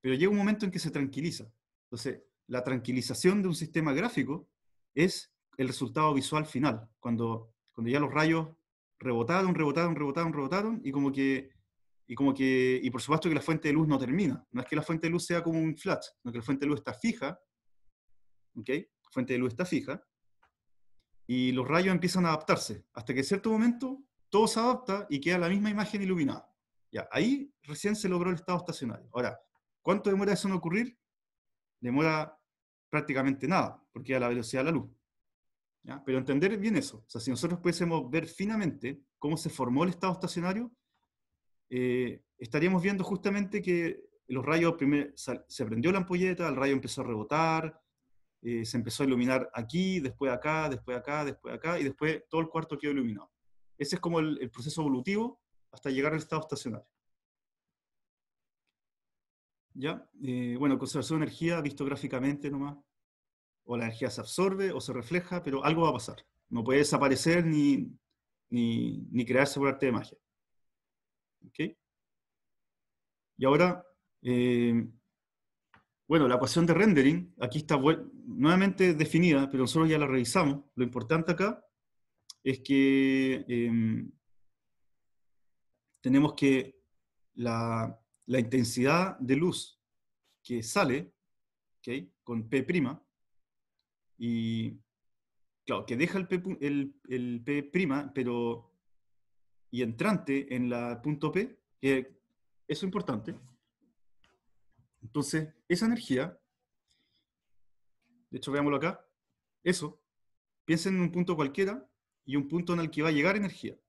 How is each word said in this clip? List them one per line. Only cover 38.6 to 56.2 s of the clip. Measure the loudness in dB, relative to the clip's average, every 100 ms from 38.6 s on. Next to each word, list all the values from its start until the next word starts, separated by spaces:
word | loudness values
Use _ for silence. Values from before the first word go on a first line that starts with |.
| -2 -4 -8 -10 _ _
cómo | -4 -2
se | -4
formó | -4 -2 2
el | 0
estado | 0 -4
estacionario, | -2 -4 -4 -4 -4 -6 _ _ _ _ _ _ _ _ _ _
eh, | -2 0 2 0 -4 _ _
estaríamos | -4 0 2 2
viendo | 0 -2
justamente | -2 -2 -2 -2 -2 -4
que | 0 0 0 -6 -14 _ _
los | -4
rayos, | 0 2 2
primer-, | 2 2 2 0 -8
sal-, | -10 -10 -10
se | -6
prendió | -4 0 2
la | 2
ampolleta, | 0 0 0 0 -2
el | 0
rayo | 2
empezó | 2 -2 -6
a | -4
rebotar, | -4 0 2 2 2 -2 -10 _ _ _ _ _ _
eh, | -6 -4
se | -2 -4
empezó | -4 -2
a | 2
iluminar | 2 4 2 0
aquí, | -8 -4 0 0 0
después | -4 -4 -2
acá, | -2 0 0 0
después | -4 -6 -8
acá, | -4 -4
después | -4 -6 -12
acá, | -8 -4 -2
y |
después | -4 -2 -2 -2 -4
todo | -4
el | -2
cuarto | -4 -6 -6
quedó | -2
iluminado. | -2 -2 -4 -12 _ _ -20 -20 -10
Ese | -6 -4
es |
como | -2 0
el, | 0 -2
el | -6
proceso | -8 -10 -4
evolutivo | 0 0 0 -2 -2 -6 _ _ _
hasta | -10 -4
llegar | 0 0
al |
estado | -2